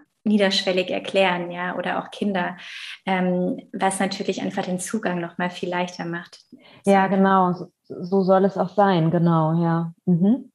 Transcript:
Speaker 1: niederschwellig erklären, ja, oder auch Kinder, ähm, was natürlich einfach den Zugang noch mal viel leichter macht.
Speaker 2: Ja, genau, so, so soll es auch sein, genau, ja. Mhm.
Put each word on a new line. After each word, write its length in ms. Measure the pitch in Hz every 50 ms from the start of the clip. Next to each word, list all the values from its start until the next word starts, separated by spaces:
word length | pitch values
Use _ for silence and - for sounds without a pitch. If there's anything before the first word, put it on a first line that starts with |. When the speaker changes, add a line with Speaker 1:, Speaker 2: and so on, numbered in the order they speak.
| - _ _ _ -
Speaker 1:
niederschwellig 680 | 214 208 208 196 190 196 - - 196 180 185 180 -
erklären, 600 | 190 190 190 - - 196 190 185 180 175 175 175
ja, 240 | 175 175 180 180 175 175
oder 220 | 180 180 185 185
auch 100 | 180 -
Kinder, 440 | - - 208 208 196 180 175 175 185 - - - - - - - - - -
ähm, 640 | 190 190 185 185 180 180 180 180 180 - - - - -
was 260 | 185 190 190 196 -
natürlich 420 | 196 190 - - 196 - 190 -
einfach 220 | 202 190 - 202 190
den 160 | 190 185 180
Zugang 400 | - - - 214 - 180 180 175
noch 180 | 170 170 - -
mal 120 | 180 180
viel 200 | 180 - - 175
leichter 360 | 175 175 180 180 - - 175
macht. 340 | 170 170 170 180 - - - _ _ - - _ - - - -
Speaker 2:
Ja, 220 | 196 196 196 190 190
genau, 440 | 196 190 196 196 190 190 185 180
so, 160 | 175 180 175 - _ _ _
so 380 | - - - 180 175 196 196 185
soll 220 | 185 190 190 196
es 120 | 196 190 185
auch 120 | 185 170
sein, 420 | - - 202 196 190 170 160 165
genau, 500 | 170 175 165 170 170 160 156 156 165 170
ja. 320 | 170 165 165 165 170 165 165 _ _
Mhm. 460 | 185 180 165 185 202 240 277 - - _